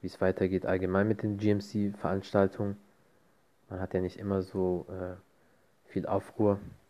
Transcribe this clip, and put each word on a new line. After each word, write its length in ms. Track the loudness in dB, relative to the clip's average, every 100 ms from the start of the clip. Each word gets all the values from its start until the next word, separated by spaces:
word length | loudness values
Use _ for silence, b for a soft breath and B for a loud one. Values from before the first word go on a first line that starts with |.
wie 60 | -10
es 140 | 0
weitergeht 440 | 0 2 0 0 0
allgemein 420 | 0 2 2 2
mit 160 | 2
den 140 | -2 0
G-M-C-Veranstaltungen. 1400 | 2 2 0 -2 -2 -2 -2 -2 2 4 4 2 -4 -4 _ b b b b b b _ _
Man 100 | -8
hat 140 | -2
ja 80 | -2
nicht 160 | -2 -4
immer 240 | -2 -2
so, 440 | 0 -2 0 0 -4
äh, 260 | -10 -10 -12 _ b b b b b _
viel 160 | -4 0
Aufruhr 540 | -2 -2 2 2 2 -4 -20